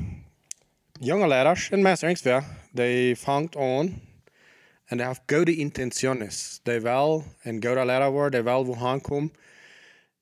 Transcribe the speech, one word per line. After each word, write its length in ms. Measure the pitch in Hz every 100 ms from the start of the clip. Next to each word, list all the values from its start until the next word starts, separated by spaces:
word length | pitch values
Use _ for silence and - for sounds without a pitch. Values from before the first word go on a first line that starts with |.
| - - - _ - - _ _ _
jonge 340 | - 123 190 175
leraars, 420 | 131 139 185 -
en 120 | 202
meestal 260 | 190 175 160
ongeveer, 360 | 180 131 127 143 - -
die 440 | 127 123 123 123 120
vangt 380 | - 139 160 147
aan 440 | 131 131 180 175 - _ _ _ _ _ _ _
en 120 | - 120
die 100 | 127
heeft 140 | 127 -
goede 300 | 147 170 160
intenties. 1040 | 147 - 127 - 131 127 104 - - -
Die 180 | - 117
wil 440 | 117 127 151 160 147 -
een 220 | 120 113
goede 200 | 117 127
leraar 260 | 123 127 139
worden, 200 | 139 143 127
die 80 | 117
wil 140 | 127 127
wo 200 | 117 123
aankomen. 460 | 135 - 143 151 - _ - - - - _ _ _